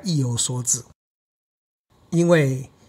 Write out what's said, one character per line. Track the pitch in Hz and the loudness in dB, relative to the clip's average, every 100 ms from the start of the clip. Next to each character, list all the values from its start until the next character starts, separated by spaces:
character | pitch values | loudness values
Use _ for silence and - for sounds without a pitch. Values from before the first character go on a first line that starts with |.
意 | 190 151 | -2 -2
有 | 123 120 | -2 -2
所 | - 123 | -4 -4
指， | 120 120 - _ _ _ _ _ _ _ _ _ _ _ - | -2 -4 -6 _ _ _ _ _ _ _ _ _ _ _ -4
因 | 170 170 | 0 4
为 | 165 135 131 135 _ | 4 4 -2 -8 _